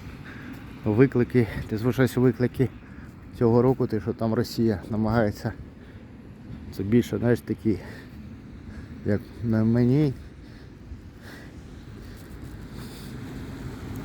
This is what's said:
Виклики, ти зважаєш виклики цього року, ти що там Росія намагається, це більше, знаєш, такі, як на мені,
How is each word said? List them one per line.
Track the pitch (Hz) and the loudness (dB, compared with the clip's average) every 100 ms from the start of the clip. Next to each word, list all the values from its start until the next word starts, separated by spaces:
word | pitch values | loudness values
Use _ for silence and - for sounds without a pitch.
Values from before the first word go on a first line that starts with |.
| - - - - - - - - 107 | -14 -14 -14 -14 -12 -12 -14 -4 2
Виклики, | 104 135 123 120 127 110 - - | 8 8 6 4 4 2 0 -4
ти | 110 | -2
зважаєш | 123 120 123 123 | 0 4 4 6
виклики | 127 113 123 - 127 - - - - - - - | 4 4 2 2 0 -2 -16 -16 -16 -16 -10 2
цього | 120 120 | 6 8
року, | 127 127 123 | 6 4 2
ти | 110 | 0
що | 98 | -2
там | 101 113 | -2 0
Росія | 110 110 - 113 95 - | 0 0 2 2 2 -2
намагається, | 107 110 117 107 - 113 - - - - - - - - - - - - | 0 2 4 4 2 -4 -6 -12 -16 -18 -18 -18 -18 -18 -16 -14 -12 -10
це | - | -6
більше, | 98 117 - 104 | 2 4 4 2
знаєш, | 117 113 | 2 2
такі, | - 123 110 92 - - - - - - - - - - - - 98 | 0 -2 0 0 -2 -14 -14 -16 -14 -16 -16 -16 -14 -14 -14 -8 -2
як | 101 - - | -2 -2 -6
на | 117 110 | 0 4
мені, | 110 120 120 139 147 - - - - - - - - - - - - - - - - - - - - - - - - - - - - - - - - - - - - - - - | 4 6 6 6 4 0 -10 -18 -18 -18 -18 -18 -16 -16 -16 -18 -16 -16 -16 -16 -16 -16 -16 -16 -14 -14 -14 -14 -12 -12 -12 -12 -12 -12 -12 -12 -12 -10 -10 -10 -10 -10 -10 -8